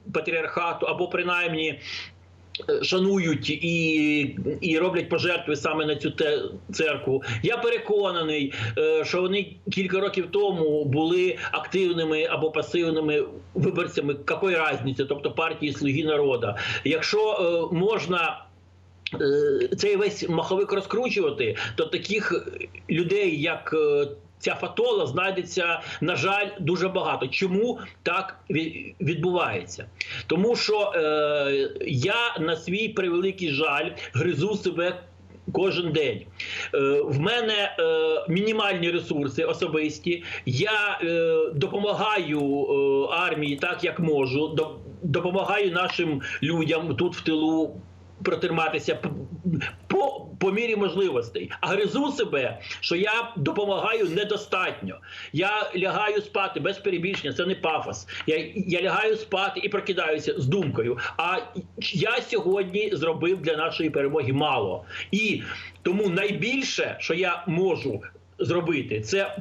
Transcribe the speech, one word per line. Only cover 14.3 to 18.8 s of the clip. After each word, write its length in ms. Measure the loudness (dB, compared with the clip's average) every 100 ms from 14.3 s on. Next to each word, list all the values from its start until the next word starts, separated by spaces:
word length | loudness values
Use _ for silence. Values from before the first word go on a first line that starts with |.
| 0 2 2 2
різниці, 340 | 0 -2 -2 -2
тобто 260 | -2 -2
партії 420 | 0 -2 -2 -4
Слуги 300 | -2 0 2
народу. 520 | 2 4 4 2 0 -2 -4 -2
Якщо, 880 | 0 0 2 2 2 2 2 2 0
е, 40 | 2
можна, 680 | 2 2 0 0 0 -4 -12 -20 -20 -20